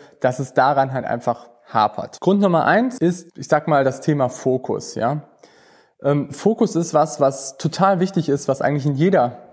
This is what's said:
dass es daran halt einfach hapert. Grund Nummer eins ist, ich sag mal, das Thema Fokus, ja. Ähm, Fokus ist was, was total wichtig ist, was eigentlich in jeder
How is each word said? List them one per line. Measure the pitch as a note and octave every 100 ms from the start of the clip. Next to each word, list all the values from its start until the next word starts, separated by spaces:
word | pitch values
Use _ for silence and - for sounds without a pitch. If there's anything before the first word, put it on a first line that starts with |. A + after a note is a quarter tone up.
| - _
dass | B2+ B2
es | C3+
daran | - C3 C#3 C3
halt | C3 -
einfach | A#2+ B2 A#2 - _ -
hapert. | A2+ G#2+ - - -
Grund | F3+ G3+
Nummer | G3+ E3 -
eins | G3 B3+ B3
ist, | E3+ F3+ - -
ich | D3
sag | D3+ D#3
mal, | C#3+
das | C3+ B2+
Thema | - D3 B2
Fokus, | - C3 B2+ - G#2 - -
ja. | A#2 D3 - _ - _ _ _ _ _
Ähm, | C#3+ C#3+ C#3
Fokus | - G3+ A3+ A3 D#3+
ist | E3
was, | D3+ D#3 -
was | C#3 C#3 - -
total | D#3 - F#3+ F#3
wichtig | F#3 F3+ D3
ist, | C#3 -
was | C3
eigentlich | - C#3+ C#3+
in | C#3
jeder | F3+ F#3 A#2+ - -